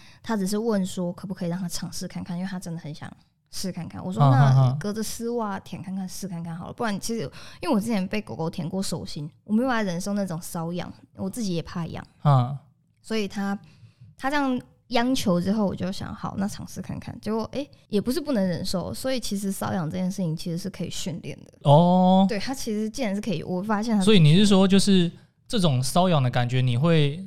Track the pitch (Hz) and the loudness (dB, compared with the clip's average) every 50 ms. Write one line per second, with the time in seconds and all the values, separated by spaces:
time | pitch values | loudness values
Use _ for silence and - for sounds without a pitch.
0 | - - - _ - - 226 208 190 185 208 208 226 233 214 196 185 190 - 185 | -20 -20 -20 _ -8 -4 -2 -2 -2 -2 -2 -2 0 0 0 0 0 -2 -4 -4
1 | 180 175 175 - - 196 190 - 185 170 170 180 190 175 - - 180 170 160 - | -6 -6 -6 -8 -10 -10 -8 -6 -4 -4 -4 -4 -4 -6 -6 -6 -8 -8 -8 -10
2 | 180 180 - 175 185 - 175 175 185 190 190 185 - - 165 170 - 143 156 - | -10 -10 -10 -10 -10 -8 -6 -6 -6 -6 -8 -8 -10 -10 -10 -10 -10 -12 -12 -12
3 | - - - - _ _ _ _ _ _ - - - 185 - 175 165 - 196 - | -14 -16 -16 -20 _ _ _ _ _ _ -10 -8 -6 -6 -6 -8 -10 -10 -12 -10
4 | - 180 185 147 143 139 127 127 139 139 131 135 131 123 131 151 - 208 208 220 | -8 -4 2 4 6 6 8 8 6 6 6 6 6 4 2 0 -4 -4 -4 -4
5 | 214 - - - 233 233 240 240 220 208 190 - - - 180 - - 185 185 196 | -4 -6 -6 -6 -6 -4 -4 -4 -4 -4 -6 -8 -10 -12 -12 -12 -10 -8 -8 -8
6 | 190 185 - - 196 185 180 165 170 170 165 180 - - - - 240 220 202 233 | -8 -8 -8 -10 -10 -8 -8 -8 -8 -8 -10 -10 -10 -12 -8 -6 -4 -4 -2 -4
7 | - - 233 226 147 127 - - - - - - - 349 262 202 208 226 240 190 | -4 -4 -4 -4 -6 -8 -10 -14 -18 -20 -14 -6 -2 0 0 0 0 0 -2 -2
8 | 185 190 - 214 208 - - - 160 170 202 - 147 175 - 190 196 - 165 117 | -2 -2 -4 -6 -6 -6 -8 -6 -6 -4 -4 -6 -6 -4 -4 -4 -4 -4 -4 -6
9 | 190 - - 165 147 160 - _ _ - 208 220 254 269 240 226 214 190 170 175 | -8 -8 -10 -10 -10 -12 -14 _ _ -2 0 0 2 2 0 0 0 -2 -2 -4
10 | 185 208 202 208 196 185 165 165 - - - 170 165 165 175 180 - - - - | -4 -2 -2 -2 -2 -4 -6 -8 -8 -8 -8 -6 -6 -6 -6 -6 -8 -10 -12 -16
11 | - _ _ - 196 190 - 254 220 196 170 165 151 - - 175 165 156 - 113 | -20 _ _ -8 -8 -6 -6 -4 -4 -2 -2 -4 -4 -6 -8 -8 -8 -6 -8 -10
12 | - - _ _ - 151 139 127 120 123 143 135 - _ _ _ _ _ _ _ | -12 -14 _ _ 4 4 6 6 4 0 -4 -10 -12 _ _ _ _ _ _ _
13 | _ - 220 220 202 190 - 202 196 196 202 202 - - _ _ - - _ _ | _ -6 -4 -4 -4 -4 -4 -6 -4 -4 -6 -6 -10 -16 _ _ -20 -20 _ _
14 | - - - - - 269 302 294 277 269 254 247 - - _ _ _ - 240 233 | -20 -20 -12 -8 -4 -2 0 0 0 0 -2 -2 -6 -10 _ _ _ -2 0 0
15 | 240 254 262 - - 196 175 175 175 190 208 220 208 180 - - 180 185 190 - | 2 2 0 2 2 2 2 2 2 0 0 0 0 0 -2 -2 -4 -6 -6 -8
16 | - - - - - - - - 190 208 - - - - - - - - - - | -10 -10 -10 -8 -10 -8 -4 -4 -4 -4 -6 -8 -12 -12 -12 -12 -10 -8 -10 -10
17 | - - - - - 214 220 226 220 - - 254 294 - - _ _ _ 208 202 | -10 -12 -14 -10 -6 -4 -4 -4 -4 -6 -6 -8 -8 -8 -12 _ _ _ -2 0
18 | 196 233 254 339 285 302 277 208 190 185 165 - 190 - - 180 165 - 226 - | 0 0 -2 -2 -2 0 0 0 2 0 0 -2 -4 -4 -4 -4 -4 -6 -8 -6
19 | - 262 262 247 - - 208 196 208 196 196 - 208 214 208 190 156 156 175 185 | -4 -4 -2 -2 -2 -4 -4 -4 -2 -4 -4 -4 -4 -2 -2 -2 -2 -4 -2 -2
20 | 185 185 196 - 185 160 156 170 - 180 165 175 196 190 - - 175 - - - | -2 -2 -2 -2 -2 -2 -4 -4 -4 -6 -6 -6 -6 -8 -8 -8 -8 -6 -6 -6
21 | - 175 170 170 - 143 - - - - - _ - 147 143 156 175 175 180 185 | -6 -6 -8 -8 -10 -12 -12 -14 -16 -20 -20 _ 4 6 8 8 8 6 6 6
22 | 185 185 190 190 190 190 226 196 - 247 269 - - 233 208 208 220 220 220 277 | 6 6 8 6 6 4 2 0 -4 -4 -6 -6 -4 -4 -2 -2 -4 -4 -4 -4
23 | 254 202 196 202 214 233 170 156 - - 180 180 196 214 214 202 220 240 220 208 | -2 -2 -2 -2 -2 -2 -4 -4 -4 -4 -4 -4 -2 0 0 0 2 2 2 4
24 | 190 202 220 190 156 147 156 190 214 196 208 190 196 190 196 196 - 202 196 185 | 6 8 8 8 8 8 8 6 6 6 6 6 6 6 6 4 6 6 6 4
25 | 170 170 - - - _ _ _ _ - - 226 175 160 131 123 131 - - 175 | 4 2 -2 -8 -18 _ _ _ _ -4 0 2 2 2 2 2 0 2 2 4
26 | 180 190 170 143 127 123 113 131 123 120 127 127 127 127 120 123 151 170 165 156 | 4 4 4 4 2 2 2 2 0 2 2 2 2 2 2 2 4 4 6 6
27 | 147 143 143 180 190 | 4 2 0 -4 -10